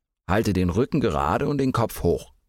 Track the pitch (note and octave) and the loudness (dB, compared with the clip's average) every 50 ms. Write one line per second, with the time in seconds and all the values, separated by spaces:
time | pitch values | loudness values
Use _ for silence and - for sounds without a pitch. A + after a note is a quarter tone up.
0 | _ _ _ _ _ - F#2 A2 A2+ G#2+ F#2+ F#2 F2+ F2 E2+ G2 F2 - - C#3+ | _ _ _ _ _ -2 0 0 0 0 0 0 0 0 0 0 0 0 0 0
1 | A#2 G#2 D2+ C2+ C#2 D2+ G2 B2+ C#3+ D3+ D3 C#3 C3+ C3 B2 B2+ A2+ G2+ - - | 0 0 0 0 0 0 0 0 -2 -2 -2 0 0 0 0 0 -2 -2 -2 -2
2 | - E2+ D2 - - - - _ _ | 0 0 0 0 -2 -10 -20 _ _